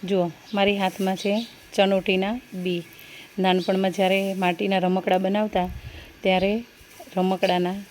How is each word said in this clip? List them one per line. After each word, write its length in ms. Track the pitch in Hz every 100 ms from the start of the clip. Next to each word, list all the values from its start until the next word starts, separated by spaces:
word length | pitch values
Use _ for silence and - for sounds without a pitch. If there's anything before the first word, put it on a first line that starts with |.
જુઓ, 280 | 180 190 175 160 -
મારી 220 | 202 196 202
હાથમાં 400 | 190 - 190 190
છે 300 | 202 208 233 - -
ચનોટીના 680 | - 196 190 190 185 190 247 -
બી. 300 | 185 180 175 165 - - - - -
નાનપણમાં 520 | 185 185 175 190 190
જ્યારે 440 | 185 185 196 196
માટીના 440 | 190 180 175 202 190
રમકડાં 440 | 180 185 185 185
બનાવતા, 460 | 190 208 214 190 180 - - - - -
ત્યારે 440 | 190 185 190 220 240 - - - - 190
રમકડાના 580 | 185 190 190 180 180 196 196